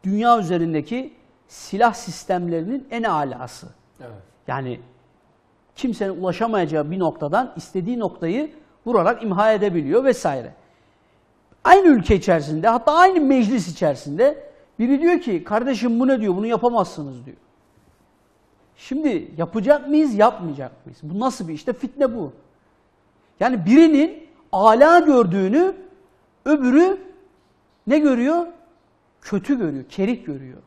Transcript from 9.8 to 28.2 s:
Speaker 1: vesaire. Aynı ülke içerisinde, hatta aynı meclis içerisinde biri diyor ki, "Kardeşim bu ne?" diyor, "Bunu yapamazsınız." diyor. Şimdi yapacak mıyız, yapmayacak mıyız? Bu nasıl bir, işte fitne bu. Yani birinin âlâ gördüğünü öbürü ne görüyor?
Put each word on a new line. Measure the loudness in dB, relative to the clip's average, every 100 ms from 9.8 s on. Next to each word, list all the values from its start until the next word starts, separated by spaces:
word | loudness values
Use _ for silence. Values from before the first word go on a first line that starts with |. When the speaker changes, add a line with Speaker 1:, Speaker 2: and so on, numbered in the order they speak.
| 0 0
Speaker 1:
vesaire. | 2 0 -4 -6 -10 -20 _ _ _ _ _ _ _ _ _ _
Aynı | 4 6 8
ülke | 4 2 0
içerisinde, | 2 0 0 -2 0
hatta | 2 2
aynı | 4 4 4
meclis | 2 2 2 -2 -4
içerisinde | -4 -4 -4 -8 0 0 0 -16 _ _ -6
biri | -2 2
diyor | 2 0
ki, | -2 -6
"Kardeşim | -2 -4 -2 -2 -2 0
bu | 0
ne?" | 0
diyor, | 0 -2
"Bunu | -2
yapamazsınız." | -2 0 0 -4 -6 -12 -14 -20
diyor. | -20 _ _ _ _ _ _ _ _ _ _ _ _ _ _
Şimdi | -8 -4 -2 -4 -8 -10
yapacak | -6 -4 0 0 2
mıyız, | 0 0
yapmayacak | 2 2 2 -10 -10 -14 -16 -20
mıyız? | -20
Bu | -12 -6
nasıl | -6 -6 -12
bir, |
işte | -10 -8
fitne | -8 -10 -4 -4 -2
bu. | -10 -14 _ _ _ _ _ _ _ _ _ _
Yani | -2 -2 4
birinin | 6 6 6 0 -2 -20 _ _
âlâ | 4 6 8 8 8
gördüğünü | 6 4 4 0 0 2 0 -2 -20 _ _ _ _ _
öbürü | -2 0 2 2 2 0 -10 -20 _ _ _ _ _ _ -2
ne | 2
görüyor? | 2 2